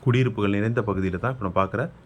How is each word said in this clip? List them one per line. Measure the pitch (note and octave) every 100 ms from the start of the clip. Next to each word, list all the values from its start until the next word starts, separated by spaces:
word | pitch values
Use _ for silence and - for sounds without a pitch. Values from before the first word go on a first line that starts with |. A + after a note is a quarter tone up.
குடியிருப்புகள் | - B2 B2+ G#2+ G2+ G2+
நிறைந்த | A2 A#2+ G#2
பகுதியில | F#2+ F#2+ F2
தான் | A#2
இப்ப | C3 F#2+
நம்ம | F2
பார்க்குற | F#2+ G#2 D#3+ -